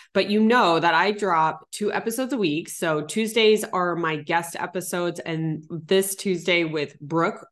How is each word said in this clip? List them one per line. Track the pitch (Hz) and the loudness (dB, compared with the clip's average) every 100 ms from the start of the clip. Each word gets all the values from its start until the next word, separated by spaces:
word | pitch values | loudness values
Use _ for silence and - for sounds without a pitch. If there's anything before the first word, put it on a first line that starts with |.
| - | -4
But | 196 202 | -2 2
you | 208 | 4
know | 220 247 190 165 | 4 6 4 4
that | 170 | 4
I | 160 190 | 4 2
drop | 208 196 165 156 156 - | 0 0 2 2 -2 -10
two | - 208 | -6 -4
episodes | - 208 226 254 | -2 -4 -4 -4
a | 262 | -2
week. | 180 151 160 | -2 -2 -6
So | - 170 151 | -4 -2 -2
Tuesdays | 151 220 220 226 214 208 | -2 -4 -2 2 4 4
are | 208 185 180 170 | 2 -2 -2 -2
my | 165 156 | -2 -4
guest | 151 170 170 - | -2 -2 -2 -8
episodes, | 180 185 170 180 175 170 | -8 -8 -6 -4 -4 -6
and | - 160 160 156 - | -6 -4 -4 -4 -8
this | 170 160 190 190 | -10 0 2 2
Tuesday | - 202 175 165 175 | -2 -4 -2 0 0
with | 165 156 143 - | 0 -2 -6 -8
Brooke | 147 160 175 - - | -4 0 0 -2 -14